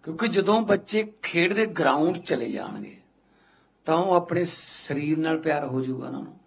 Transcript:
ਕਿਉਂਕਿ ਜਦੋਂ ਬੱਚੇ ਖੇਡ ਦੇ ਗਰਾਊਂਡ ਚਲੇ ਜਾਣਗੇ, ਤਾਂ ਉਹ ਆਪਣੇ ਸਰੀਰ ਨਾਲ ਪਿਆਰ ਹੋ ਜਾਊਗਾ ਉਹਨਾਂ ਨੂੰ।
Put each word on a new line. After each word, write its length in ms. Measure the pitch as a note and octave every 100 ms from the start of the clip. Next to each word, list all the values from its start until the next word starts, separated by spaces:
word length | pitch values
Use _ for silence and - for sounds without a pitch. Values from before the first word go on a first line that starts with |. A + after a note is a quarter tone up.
ਕਿਉਂਕਿ 240 | - E3 A3+
ਜਦੋਂ 340 | G#3 F3+ G#3+
ਬੱਚੇ 520 | G#3+ G3 - G#3+ G#3+ -
ਖੇਡ 320 | - E3+ F3+
ਦੇ 120 | G#3 G#3+
ਗਰਾਊਂਡ 520 | D#3+ C#3+ C#3 E3 E3
ਚਲੇ 340 | - C3 A2+
ਜਾਣਗੇ, 500 | G2+ F#2+ G#2 - - _ _ _ _ _ _ _ _ -
ਤਾਂ 100 | D#3+
ਉਹ 180 | F#3+
ਆਪਣੇ 300 | F3 F3 F3
ਸਰੀਰ 760 | F3 - - - - C#3+ D3 D#3
ਨਾਲ 220 | D#3+ D#3+
ਪਿਆਰ 260 | D#3+ D3 C#3
ਹੋ 160 | C3
ਜਾਊਗਾ 260 | C3 C3 B2+
ਉਹਨਾਂ 140 | C3
ਨੂੰ। 180 | - -